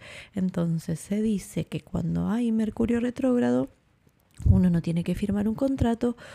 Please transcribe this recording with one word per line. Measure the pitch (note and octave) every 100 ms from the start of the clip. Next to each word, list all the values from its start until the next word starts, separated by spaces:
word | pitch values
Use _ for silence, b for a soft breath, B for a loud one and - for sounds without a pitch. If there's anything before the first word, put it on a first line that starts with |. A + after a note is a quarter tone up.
| B B B
Entonces | G3 F#3 F3 E3+ E3 - D#3+
se | - G#3
dice | A3 G3 - E3+ -
que | D#3+
cuando | - E3+ E3 E3+ F3+
hay | A3 A#3+
Mercurio | A3 A3 - A3+ A#3
retrógrado, | B3 - C4 A#3+ A#3+ B3 C4+ - _ _ _ _ _ -
uno | - F#3 F3+
no | E3+
tiene | E3+ E3+
que | F3 F3+
firmar | G3+ G3+ G#3
un | G#3+
contrato, | C#4 C4+ A#3+ A#3 A#3+ A#3 B